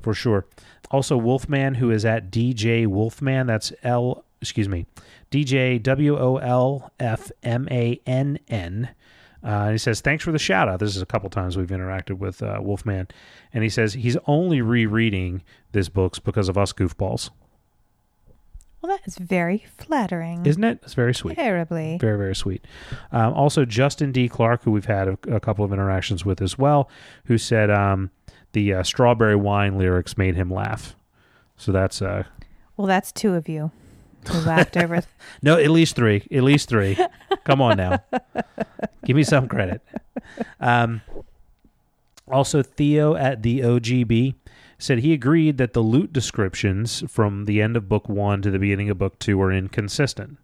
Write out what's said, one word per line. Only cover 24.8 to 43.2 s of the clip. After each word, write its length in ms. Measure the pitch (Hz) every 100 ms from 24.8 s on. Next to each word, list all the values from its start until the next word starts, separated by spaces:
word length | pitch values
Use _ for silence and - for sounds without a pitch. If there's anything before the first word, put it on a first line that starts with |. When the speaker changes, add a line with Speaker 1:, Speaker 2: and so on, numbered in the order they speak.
| 98
Speaker 1:
had 220 | 101 95
a, 100 | 95 -
a 60 | 113
couple 240 | - 101
of 80 | 104
interactions 520 | 98 98 95 - 95
with 160 | 98 92
as 140 | 95 -
well, 300 | 135 147 131 - - -
who 120 | - 117
said, 320 | - 113 107
um, 400 | 104 101 98 95 _ - _ _
the, 200 | 107 101
uh, 80 | 95
strawberry 540 | 90 - 123 117 110 104
wine 400 | 101 101 101 95
lyrics 380 | 92 90 87 -
made 160 | 95
him 160 | 87 90
laugh. 460 | 92 104 - - - _ _ _ _ _ _
So 160 | -
that's, 280 | 95 95 -
uh, 220 | 98 95 101 - - - _ -
Speaker 2:
Well, 100 | 196
that's 260 | 190 -
two 220 | - 220
of 140 | 175 156
you 220 | 156 156 - - - - _ -
who 100 | 170
laughed 360 | 160 165 175 175
over 200 | 170 170
th- 100 | - _
Speaker 1:
<laughs> 180 | - -
No, 160 | 143 165
at 120 | 147
least 240 | 160 165 -
three. 300 | 117 101 -
At 100 | 139
least 260 | 131 143 -
three. 280 | 113 98 98 359 - - -
Come 160 | - 139
on 160 | 127 101
now. 260 | 90 92 _ 254 _ - - - 226 - - -
Give 100 | - 131
me 80 |
some 220 | 143 147 127
credit. 340 | 127 95 98 _ - - - - - - -
Um, 440 | 127 120 117 113 - - - _ _ _ _ _ _ _ _ - -
also, 320 | 131 139 156
Theo 520 | 131 - 147 147 151
at 280 | 165